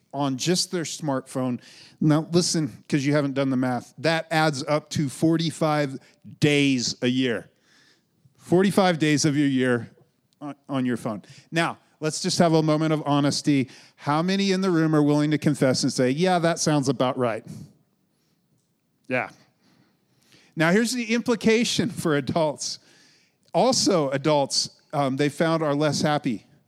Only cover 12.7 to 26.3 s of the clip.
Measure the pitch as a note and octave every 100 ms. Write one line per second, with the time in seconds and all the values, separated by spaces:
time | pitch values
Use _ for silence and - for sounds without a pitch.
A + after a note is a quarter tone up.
12.7 | D3+ D#3+ D3+ D3 C#3+ C#3+ - D3+ C#3 B2
13.7 | - - _ C#3+ D3+ F3+ G3 G3 F#3 F#3+
14.7 | D#3+ D#3+ D3+ D3 D3 D3 C#3+ D#3+ C#3 C3+
15.7 | A#2+ C3+ - B2+ C#3+ F#3 F3+ E3 E3 E3
16.7 | D3 C3 B2+ B2+ C3 A#2+ A2 - - -
17.7 | _ _ _ _ _ _ _ _ _ _
18.7 | _ _ _ - B2+ G2 - _ _ _
19.7 | _ _ _ _ _ _ - _ - D#3+
20.7 | G3+ A#3 B3 A3 A#3 A#3 A#3 A3+ A3+ A3+
21.7 | - D#3+ - F3 C#3+ B2+ F3 D#3 C3+ -
22.7 | - _ _ _ _ _ _ _ E3+ A#3
23.7 | - - F3+ C#3 C3+ D3+ D3 C3+ - -
24.7 | _ _ D3 C3+ C3+ C#3+ - E3 E3 D#3
25.7 | C#3+ D3+ - D#3 D3 B2+